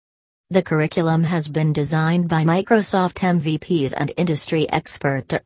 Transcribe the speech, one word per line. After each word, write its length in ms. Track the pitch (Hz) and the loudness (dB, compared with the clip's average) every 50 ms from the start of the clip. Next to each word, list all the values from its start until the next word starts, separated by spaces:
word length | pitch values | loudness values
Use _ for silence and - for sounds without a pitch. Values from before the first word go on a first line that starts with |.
| _ _ _ _ _ _ _ _ _ _ | _ _ _ _ _ _ _ _ _ _
The 120 | 170 190 175 | 0 0 0
curriculum 580 | - 165 156 156 156 - 196 165 165 160 160 | 2 0 0 0 0 0 0 0 2 2 2
has 240 | 170 156 180 170 151 | 2 0 0 -2 -4
been 260 | 151 143 156 156 156 | -4 -2 0 0 0
designed 560 | 151 151 147 143 160 156 156 160 170 180 175 165 | 0 0 0 0 0 0 2 2 2 0 0 0
by 140 | 170 160 | 0 2
Microsoft 800 | 156 165 165 185 196 - 233 220 202 - - 190 180 180 - - | 2 2 2 2 2 2 2 2 2 2 0 0 0 0 -2 -2
M 160 | 190 180 175 175 | 0 0 2 0
V 180 | 147 160 156 | 0 0 -2
Ps 360 | 151 - - 185 165 139 131 | -4 -2 -2 0 0 0 0
and 200 | - - 147 143 - | -2 -2 -4 -4 -2
industry 520 | - 175 175 156 143 - - - 160 151 - | -2 -2 0 0 0 0 0 0 0 0 0
expert 560 | - 156 - - - - - 143 139 135 - - | -2 -2 -2 -2 -4 -2 -2 -2 -2 -2 -4 -4
to 120 | - - - | -4 -4 -2